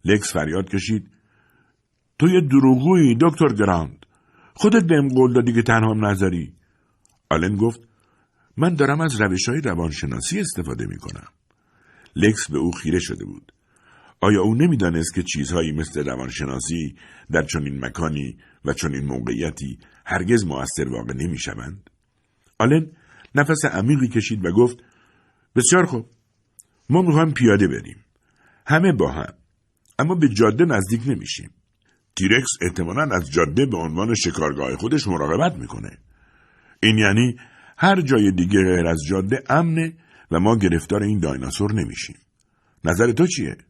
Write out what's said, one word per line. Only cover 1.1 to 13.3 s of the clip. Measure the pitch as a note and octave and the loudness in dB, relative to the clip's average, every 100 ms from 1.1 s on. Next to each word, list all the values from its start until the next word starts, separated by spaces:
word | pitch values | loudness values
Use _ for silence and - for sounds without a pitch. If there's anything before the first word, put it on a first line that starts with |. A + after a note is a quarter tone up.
| _ _ _ _ _ _ _ _ _ _ - | _ _ _ _ _ _ _ _ _ _ 0
«تو | E3 | 4
یه | F3+ | 4
دروغگویی | D3 C3+ C3 B2+ D3 F#3 C#3+ A#2 | 4 6 6 4 6 6 6 6
دکتر | E3 - D#3 | 2 4 0
گراند. | G#2 G2+ F2 D2+ - _ _ _ _ _ | 2 2 2 -2 -12 _ _ _ _ _
خودت | - G#3 A3+ | 2 4 4
بهم | E3+ D#3 C#3 | 4 2 4
قول | B2+ B2+ | 4 4
دادی | B2 A#2 | 4 2
که | A#2 | 2
تنهام | A2+ A2+ A2 G#2+ G#2+ | 2 2 2 0 0
نذاری.» | G2 F#2+ F2 D2 _ _ _ _ _ _ _ _ | 0 0 -2 -8 _ _ _ _ _ _ _ _
آلن | D#2+ F2+ G2+ | 0 0 0
گفت: | A2+ A2+ _ _ _ _ _ _ _ - | -2 -2 _ _ _ _ _ _ _ -2
«من | E3 | -2
دارم | D#3+ C#3 D3 | 2 0 0
از | E3 A2+ | -2 0
روش‌های | G#2 F#2 A#2+ C#3+ | 0 0 -2 -2
روانشناسی | C3+ E2+ E2+ D2 C#2+ A#1+ - F#3+ | -4 -4 -4 -4 -6 -6 -4 -4
استفاده | F#3 - D#2 A#1 G1+ | -4 -6 -8 -8 -8
می‌کنم.» | G1+ - G1+ - _ _ _ _ _ _ _ _ - | -10 -14 -18 -20 _ _ _ _ _ _ _ _ 2
لکس | G2+ G#2 - | 2 2 -4
به | D2 | -2
او | E2+ | -2
خیره | E2+ D#2 F2 | -2 -2 -2
شده | - G1+ | -2 -10
بود. | G1+ | -10